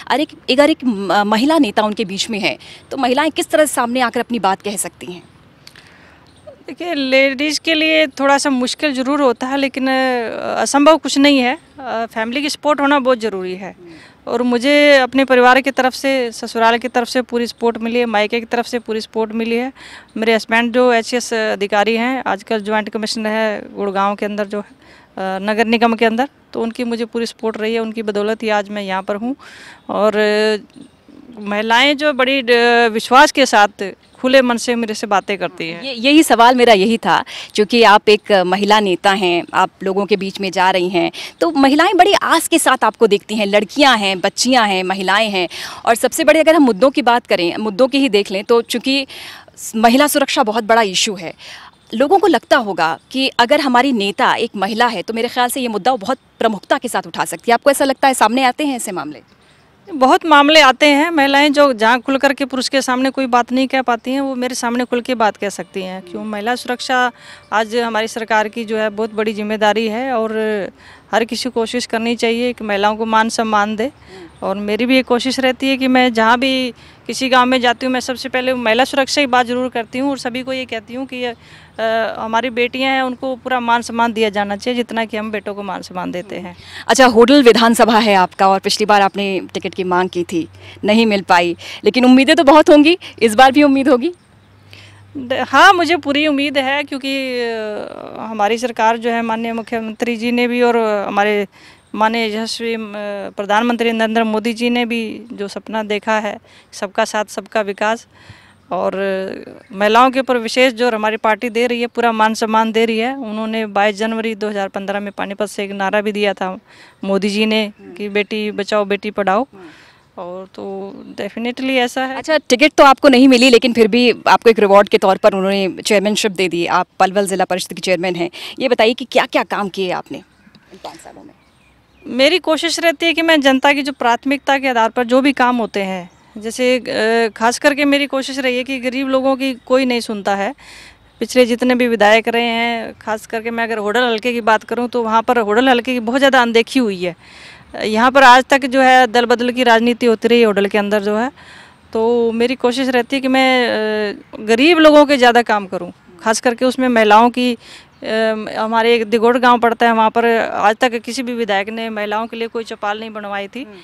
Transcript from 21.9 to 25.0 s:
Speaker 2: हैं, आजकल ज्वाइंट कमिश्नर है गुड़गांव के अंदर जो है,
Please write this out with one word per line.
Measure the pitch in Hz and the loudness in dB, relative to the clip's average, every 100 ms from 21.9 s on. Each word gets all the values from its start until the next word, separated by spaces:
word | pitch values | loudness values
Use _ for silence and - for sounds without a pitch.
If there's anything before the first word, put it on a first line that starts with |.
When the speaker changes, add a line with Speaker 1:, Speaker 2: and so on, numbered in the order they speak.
| 226 | 0
Speaker 2:
हैं, | 240 262 196 | -2 -4 -4
आजकल | 190 - 226 | -6 -4 -6
ज्वाइंट | 202 214 208 | -2 -4 -4
कमिश्नर | 220 214 226 214 | -8 -8 -6 -4
है | 220 220 208 - | -2 -4 -4 -10
गुड़गांव | 196 202 196 196 | -8 -6 -2 -2
के | 208 208 | -2 -6
अंदर | 208 202 | -6 -6
जो | 208 | -8
है, | - _ _ - | -12 _ _ -20